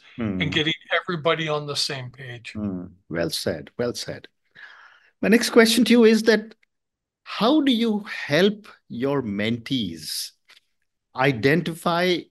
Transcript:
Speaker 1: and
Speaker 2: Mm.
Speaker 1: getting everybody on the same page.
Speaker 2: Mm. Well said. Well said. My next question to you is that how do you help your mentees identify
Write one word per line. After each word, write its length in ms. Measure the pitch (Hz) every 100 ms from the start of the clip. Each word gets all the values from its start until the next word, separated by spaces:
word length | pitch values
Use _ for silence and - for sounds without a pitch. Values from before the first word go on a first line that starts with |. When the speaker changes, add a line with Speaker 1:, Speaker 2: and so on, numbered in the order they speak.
| - -
Speaker 1:
and 240 | 110 92
Speaker 2:
Mm. 100 | 90
Speaker 1:
getting 220 | 170 151 - - 170
everybody 460 | - 170 160 160 160
on 200 | 151 147
the 80 | 143
same 340 | - 139 123
page. 440 | 131 127 120 - 107
Speaker 2:
Mm. 360 | 104 92 87 - _
Well 200 | 82 82
said. 400 | - 107 80 71 -
Well 160 | 120
said. 340 | - - 69 - _ _ - - - - _ _ _
My 80 | 190
next 220 | 233 226
question 340 | 240 226 233 214
to 60 |
you 120 | 240 220
is 180 | 220
that 320 | 220 214 220 - _ _ _ _ _ _
how 380 | - - 220 311
do 100 | 269
you 280 | 226 233 208
help 680 | - - - 147 202 208 - - _
your 320 | 120 131 143
mentees 1120 | 117 101 107 120 117 131 95 82 76 - - _ _ - _ _ _ _ _ -
identify 1000 | 139 120 135 165 170 160 175 170 185 170 -